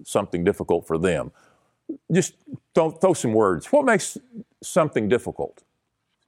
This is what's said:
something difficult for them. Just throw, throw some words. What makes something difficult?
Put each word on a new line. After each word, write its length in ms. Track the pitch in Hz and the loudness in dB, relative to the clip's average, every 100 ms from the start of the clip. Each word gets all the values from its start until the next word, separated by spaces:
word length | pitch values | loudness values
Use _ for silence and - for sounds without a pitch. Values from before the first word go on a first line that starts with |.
something 400 | - 110 101 90 | -6 -4 -2 -2
difficult 440 | 87 98 87 85 - | -2 -2 -2 -2 -2
for 100 | 80 | -2
them. 340 | 92 78 62 - _ _ _ _ - 277 - | 0 -2 -6 -14 _ _ _ _ -16 -14 -2
Just 220 | 180 - - - 269 _ | -2 -2 -6 -18 -20 _
throw, 180 | - 160 | 0 0
throw 220 | - 190 | 2 0
some 200 | 165 127 | 2 0
words. 380 | 110 104 87 - | 2 2 2 0
What 140 | 294 269 | 2 4
makes 320 | 202 - - - 233 - _ | 0 -2 -12 -18 -20 -20 _
something 460 | - 185 156 127 107 | -4 0 0 0 2
difficult? 560 | 120 92 - 71 - _ _ _ _ _ _ | 0 0 -8 -10 -12 _ _ _ _ _ _